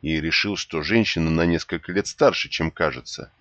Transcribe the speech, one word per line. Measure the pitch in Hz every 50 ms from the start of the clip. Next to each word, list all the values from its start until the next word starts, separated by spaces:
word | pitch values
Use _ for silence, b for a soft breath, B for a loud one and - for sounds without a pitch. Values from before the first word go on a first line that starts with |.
и | - 78 80 78
решил, | 76 82 80 - - 101 101
что | 90 - _ - 78
женщина | 76 78 107 117 110 - - - 80 80
на | 80 80 85
несколько | 85 85 80 - - - 82 - -
лет | 90 98 101 -
старше, | - - 151 135 90 - - -
чем | - - 80 80
кажется. | - - 85 78 65 62 60 - - - 62 - _ _